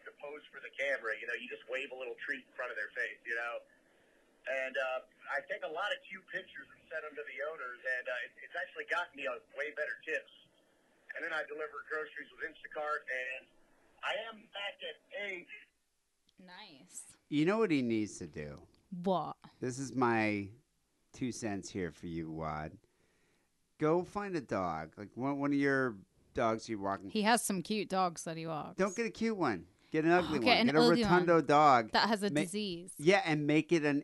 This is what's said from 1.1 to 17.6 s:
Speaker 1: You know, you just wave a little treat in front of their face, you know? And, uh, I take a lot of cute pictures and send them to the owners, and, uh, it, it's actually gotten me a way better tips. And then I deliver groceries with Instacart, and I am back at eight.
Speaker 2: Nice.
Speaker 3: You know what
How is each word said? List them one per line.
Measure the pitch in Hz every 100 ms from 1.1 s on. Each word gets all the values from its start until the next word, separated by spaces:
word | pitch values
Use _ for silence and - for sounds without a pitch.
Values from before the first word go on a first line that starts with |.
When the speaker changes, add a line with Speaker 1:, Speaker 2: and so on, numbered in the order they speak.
| 110
Speaker 1:
You | 117
know, | 117
you | 123
just | - -
wave | 131 135
a | 131
little | 123 113 -
treat | 131 -
in | -
front | 123
of | 120
their | - 120
face, | 113 107 117
you | 117
know? | 120 113 - _ _ _ _ _ _ _ -
And, | 131 131 127
uh, | 131 131 - _ 120
I | 139 -
take | 208 175
a |
lot | 156 208
of | 185 -
cute | 190 -
pictures | 180 - 143 139
and | - -
send | 160 151
them | 147
to | -
the | - 151
owners, | 160 - -
and, | - 127 123
uh, | 123 120
it, | - 131
it's | -
actually | - - 151
gotten | 170 175 143
me | 135
a | 120 - 139
way | 147 147
better | 151 - 160
tips. | 147 - - _ _ _ _ _ _ - -
And | 175
then |
I | 156 147
deliver | 151 151 143 -
groceries | 151 151 151 -
with | - 156
Instacart, | 151 - 156 151 151 -
and | 127 127 131 - _ _ _ _ _ 139
I | 185 226
am | 220 -
back | 202 202 185 170
at | 151 _ 180 202
eight. | 185 - 214 - _ _ _ _ _ _ -
Speaker 2:
Nice. | 185 180 208 135 185 - - - -
Speaker 3:
You | 147 160
know |
what | 220